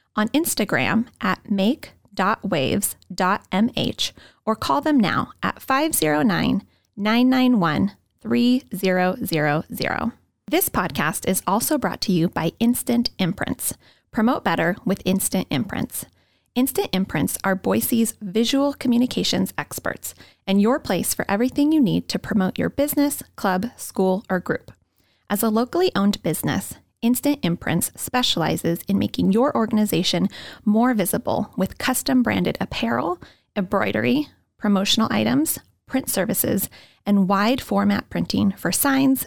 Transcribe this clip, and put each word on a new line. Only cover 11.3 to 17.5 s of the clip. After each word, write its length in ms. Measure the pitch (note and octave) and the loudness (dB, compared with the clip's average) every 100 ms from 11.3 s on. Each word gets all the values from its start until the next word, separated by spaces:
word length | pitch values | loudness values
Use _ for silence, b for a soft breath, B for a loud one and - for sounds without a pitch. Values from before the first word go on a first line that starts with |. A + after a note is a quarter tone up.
| F#3+ - | -2 0
also 300 | G3+ - D4+ | 0 0 0
brought 240 | F#3 F#3 | -2 -2
to 100 | - | 0
you 160 | F3+ E3+ | 2 2
by 240 | - E3 - | 0 -4 0
Instant 520 | A#3 B3 - A#3+ A#3+ - | 0 0 0 0 0 -2
Imprints. 540 | F3 - - - - - b b b | -2 -2 -4 -6 -8 -8 b b b
Promote 320 | - A3 C#4 | 0 2 2
better 320 | G3+ E3+ E3+ F#3 | 0 0 0 0
with 180 | - G3+ - | -2 -2 0
Instant 420 | F#3+ - F#3+ - | 0 0 -2 -2
Imprints. 540 | C3+ G3 - - - - _ _ _ _ - | -2 -2 -4 -6 -8 -14 _ _ _ _ -2
Instant 340 | C4+ - G4+ | 0 0 -2
Imprints 460 | F#3 F#3+ - F#3 - | -2 -2 -2 -2 -2
are 100 | G3 | -2